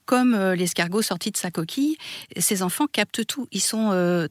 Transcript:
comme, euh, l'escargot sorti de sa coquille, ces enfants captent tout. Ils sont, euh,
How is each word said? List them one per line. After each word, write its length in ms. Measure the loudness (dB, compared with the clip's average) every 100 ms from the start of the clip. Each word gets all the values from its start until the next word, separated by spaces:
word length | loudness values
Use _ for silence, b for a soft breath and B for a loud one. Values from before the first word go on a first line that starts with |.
| 2
comme, 280 | 4 4
euh, 220 | 4 2 2
l'escargot 460 | 0 0 0 0
sorti 300 | 0 -2 -4
de 40 | -4
sa 160 | -4
coquille, 460 | -4 -4 -2 -2 -2 B B B -4
ces 260 | 0 0
enfants 220 | 0 0 0
captent 360 | 0 -2 -2 -4
tout. 220 | -6 -6
Ils 80 | -4
sont, 280 | -2 0 2
euh, 360 | 2 2 2 0